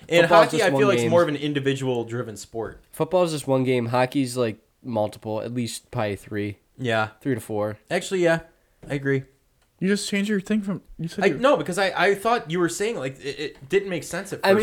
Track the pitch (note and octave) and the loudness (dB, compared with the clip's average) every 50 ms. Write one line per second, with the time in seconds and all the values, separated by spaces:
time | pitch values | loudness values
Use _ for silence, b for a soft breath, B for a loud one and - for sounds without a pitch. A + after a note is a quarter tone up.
0 | B B D#3+ E3+ E3+ E3 E3+ E3 D#3+ - D#3 D#3 G#3+ F#3 C#3+ C3+ C#3 C3 A#2+ A#2+ | B B 4 4 6 8 8 8 8 6 4 2 2 2 2 4 4 4 4 4
1 | A#2+ - E3 F3 E3+ D3+ D3 C#3+ C#3+ D3+ D3 C#3+ C3 C#3 C#3 C3 C3 C3 B2+ A#2+ | 2 4 4 4 4 4 0 -2 -2 -2 -2 -2 0 0 0 0 -2 -2 -2 -2
2 | A#2 A2+ A2+ A#2+ B2 A2 G#2+ - - - - A2+ A2 G2 F#2 - _ _ - - | -4 -4 -6 -8 -8 -8 -10 -14 -14 -12 -10 -8 -8 -8 -10 -14 _ _ -6 -4
3 | D#3+ D3+ - F#3 F3+ E3+ D#3 D3 C3 - C3+ C3 C3 B2+ C3 B2 A#2 A#2 A#2+ B2 | -2 0 2 2 2 2 0 -2 -2 0 2 2 2 2 2 2 0 0 2 2
4 | B2+ B2+ - C#3+ C3+ B2 A#2+ B2+ B2 A2+ G#2+ - _ _ _ _ - B2+ A#2 A2 | 2 2 2 0 -2 -2 0 -2 -2 -2 -2 -6 _ _ _ _ -10 -4 -2 0
5 | G#2+ G#2+ - - - A2 G#2+ A2 - A#2 A#2+ B2 A#2+ A2 - - - _ - B2 | -2 -2 -4 -6 -8 -6 -6 -6 -6 -6 -4 -4 -4 -4 -6 -10 -12 _ -4 -4
6 | A2+ G#2 G2+ F#2+ - - A2 G#2 G#2 G#2 G#2 - _ _ _ - C3 A#2+ A2+ A2 | -2 -2 -4 -6 -8 -8 -6 -4 -4 -4 -6 -10 _ _ _ -8 -4 -2 0 0
7 | A2 G#2+ - _ - C#3+ C3 A2+ - - A2 G#2 G#2 G#2+ G#2 - _ - D3+ F#3 | 0 -2 -4 _ -4 -2 -2 -2 -4 -4 -4 -4 -4 -4 -6 -8 _ -6 -4 -4
8 | F3+ - G3 F#3 F3 E3 E3 E3 E3 - _ _ _ _ _ _ - - C#3 D3 | -4 -4 -2 0 2 2 2 0 -2 -8 _ _ _ _ _ _ -10 -8 -6 -4
9 | C3+ C#3 C#3 C3+ C3+ - _ _ _ _ _ _ _ _ _ - E3+ F#3 G#3 G3+ | -2 0 -2 -2 -2 -6 _ _ _ _ _ _ _ _ _ -4 -2 0 0 0
10 | G3+ - - G3 G3+ G#3 G#3+ G3 F#3 - G#3+ G#3+ G3+ G3 F#3+ C#3+ - - - - | -2 -2 -2 -2 0 0 -2 -2 -2 -2 -2 -2 -2 -4 -6 -8 -8 -12 -12 -10
11 | D#3+ E3 - - F#3 G3+ D3+ C3 A#3 C4+ D4 - D3+ - F3 F3+ G3 F#3+ - - | -10 -8 -4 0 0 0 2 2 2 4 4 2 0 -2 -2 0 0 0 0 2
12 | F3 G3 G3+ G3 - A3+ A#3+ A#3+ A#3+ D3 D#3+ F3+ F3 D#3+ E3+ - G3 A3 A#3+ F3+ | 2 2 2 2 0 0 0 0 0 -2 -2 0 0 0 0 -2 -4 -4 -4 -4
13 | C3 C3+ C3+ C#3 E2+ C#3 C3+ - D#3 C#3+ - - - C3+ - G3 G3 G3 F#3 D#3+ | -6 -8 -8 -8 -10 -10 -8 -8 -8 -10 -10 -14 -6 0 0 0 0 0 -4 -6
14 | C3 - - E3+ G3 F#3+ - - - F#3+ G3 G#3+ | -6 -6 -8 -8 -8 -8 -6 0 2 4 4 6